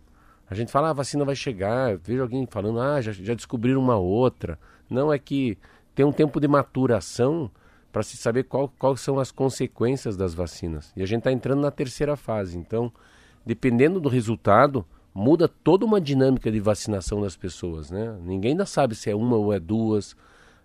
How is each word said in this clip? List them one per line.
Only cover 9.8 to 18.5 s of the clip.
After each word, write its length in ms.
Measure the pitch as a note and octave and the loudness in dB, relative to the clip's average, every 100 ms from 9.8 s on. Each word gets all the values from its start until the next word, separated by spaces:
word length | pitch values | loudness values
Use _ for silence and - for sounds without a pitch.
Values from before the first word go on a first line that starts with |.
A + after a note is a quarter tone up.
| A#2 C3+ A#2+ F#2+ | -2 0 -4 -4
das 160 | F#2+ | -4
vacinas. 580 | E2 F2 - E2+ D#2 - - | -4 -6 -6 -8 -8 -10 -8
E 40 | |
a 40 | F#2 | -4
gente 160 | A2+ | -2
tá 100 | B2+ | 0
entrando 300 | C3 A#2+ C#3 | -2 0 0
na 100 | C#3+ | 0
terceira 440 | - C3+ - D3 D3 | -2 -6 -4 -4 -4
fase. 420 | - A2 F#2+ F2 | -4 -4 -4 -8
Então, 340 | E2+ A2 A#2+ - - - - _ - | -6 -4 -4 -8 -20 -20 -20 _ -8
dependendo 540 | A2+ C3 A#2+ C#3+ F#3+ | -2 2 4 4 2
do 100 | C#3+ | 0
resultado, 760 | B2 A2 A2 - G2+ C#3+ C3+ F2+ - _ | 0 0 -2 4 6 6 2 -6 -14 _
muda 340 | - G#2+ E3 E3 | -2 2 4 2
toda 380 | - - F#3 A3 | 0 2 4 4
uma 160 | G#3+ | 2
dinâmica 500 | C#3+ C3+ C3 B2+ A#2+ | 2 2 4 2 0
de 80 | G#2+ | -2
vacinação 600 | G2+ G#2 - G#2 - G#2 | 0 0 -2 -4 -4 -4
das 140 | G2+ - | -4 -6
pessoas, 540 | F#2+ - F2+ D#2+ D2+ | -12 -8 -8 -8 -8
né? 280 | F#2 A2+ G#2+ | -6 -6 -8
Ninguém 300 | E2+ F#2+ G#2 | -6 -2 0